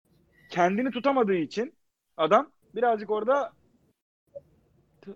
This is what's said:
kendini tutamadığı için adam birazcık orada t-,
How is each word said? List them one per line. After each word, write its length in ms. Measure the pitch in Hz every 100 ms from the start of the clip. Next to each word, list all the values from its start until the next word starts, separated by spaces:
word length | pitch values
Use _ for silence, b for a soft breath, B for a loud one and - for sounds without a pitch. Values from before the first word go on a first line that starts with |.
| _ _ _ _ -
kendini 420 | 175 180 202 262
tutamadığı 440 | 240 277 269 208 185
için 380 | 143 202 254 _ _ _ _ -
adam 340 | 160 214 302 _ _ 220
birazcık 340 | 240 220 208
orada 440 | 214 214 277 226 _ _ _ _ _ _ _ _ 554 _ _ _ _ _ _
t-, 100 | 196